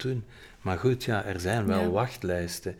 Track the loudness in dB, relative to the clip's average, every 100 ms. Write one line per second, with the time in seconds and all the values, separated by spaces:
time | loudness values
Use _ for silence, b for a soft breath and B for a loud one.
0 | -4 -4 -6 B B B -4 2 2 2
1 | 0 0 0 -2 0 2 4 4 4 2
2 | 0 -2 -2 0 -2 -6 -8